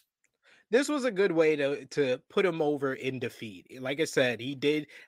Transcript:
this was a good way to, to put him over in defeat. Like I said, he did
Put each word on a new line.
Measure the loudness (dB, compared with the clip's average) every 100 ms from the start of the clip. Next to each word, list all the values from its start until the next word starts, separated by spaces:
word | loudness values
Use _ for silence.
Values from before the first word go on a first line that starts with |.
| _ _ _ _ _ _ _
this | 2 2
was | 0 -2
a |
good | 0 2
way | 4 4 4
to, | 0 -2 -4
to | -2 0 -2 -4
put | 0 0
him | 2
over | 0 0 -2 -4
in | -6 -6
defeat. | -6 -8 -14 -14 -18 -10
Like | -6 -2
I | 0
said, | 2 2 0
he | -6 -2
did | 0 0 -4 -14